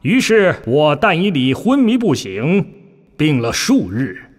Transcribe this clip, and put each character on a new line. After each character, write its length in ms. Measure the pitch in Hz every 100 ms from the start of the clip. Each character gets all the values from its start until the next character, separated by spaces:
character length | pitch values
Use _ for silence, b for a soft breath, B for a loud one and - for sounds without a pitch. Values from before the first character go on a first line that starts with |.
于 180 | 139 254
是 360 | 247 220 190 - -
我 280 | 135 151
但 260 | 120 202 165
以 100 | 202
理 240 | 156 131
昏 240 | 123 - 277
迷 180 | 233 247
不 180 | 226
醒， 500 | 135 95 95 135 196 - - - _ _ -
病 240 | 156 135
了 120 | 117
数 380 | - - 262 92
日。 380 | 107 135 - -